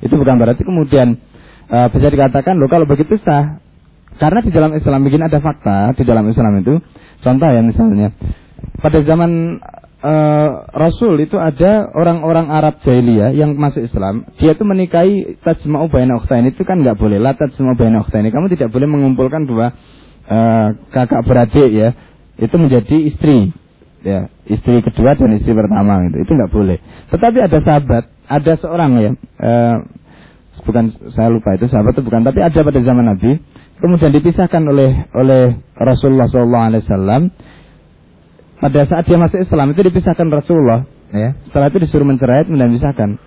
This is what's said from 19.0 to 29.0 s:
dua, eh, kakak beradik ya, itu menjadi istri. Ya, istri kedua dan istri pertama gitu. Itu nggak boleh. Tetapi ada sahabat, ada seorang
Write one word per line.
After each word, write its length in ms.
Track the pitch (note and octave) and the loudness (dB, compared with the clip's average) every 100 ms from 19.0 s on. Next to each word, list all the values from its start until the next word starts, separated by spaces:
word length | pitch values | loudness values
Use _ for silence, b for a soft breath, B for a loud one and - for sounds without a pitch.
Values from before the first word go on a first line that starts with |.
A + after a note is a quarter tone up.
| C#3 B2+ C3 D3+ D3 | 0 0 -2 -2 -4
dua, 240 | A#2 A#2+ - b b b b - | -2 -2 -4 b b b b -4
eh, 400 | G#2+ A2+ A2+ G#2+ G#2 - | 0 2 2 0 -2 -6
kakak 300 | - B2 B2 A#2+ | -4 -2 -2 0
beradik 460 | B2+ A#2 C#3+ C3+ | 2 2 2 2
ya, 240 | G#2+ A2 B2+ b b b _ | 2 0 -2 b b b _
itu 180 | A2 F3 | -2 0
menjadi 380 | D#3+ B2+ G#2+ D#3 D3+ | 2 2 2 0 0
istri. 480 | D3 D#3 C3+ G2 - _ _ _ _ | -2 0 2 2 -4 _ _ _ _
Ya, 240 | - G2 F2+ _ | -6 -6 -6 _
istri 400 | - G#2+ - A#2+ | -8 -6 0 0
kedua 320 | A2 - A#2 C#3 | 0 0 2 2
dan 160 | B2+ | 2
istri 240 | G#2+ - A2 | 0 0 0
pertama 480 | G#2+ G#2 G2+ G2 F2+ | 0 0 0 0 0
gitu. 160 | D2+ - | -4 -2
Itu 40 | D#3 | 0
nggak 160 | G2 | 0
boleh. 240 | A2 G2 E2+ B B B | 0 -2 -2 B B B
Tetapi 320 | E3+ A3+ A#3 | -2 0 2
ada 240 | G3 D#3 | 2 0
sahabat, 480 | C#3+ D3 C#3 A#2 - _ _ | 2 0 0 -4 -4 _ _
ada 260 | C#3+ D#3 D#3+ | -4 -2 -2
seorang 320 | E3+ E3+ D#3 B2 | -4 -2 0 2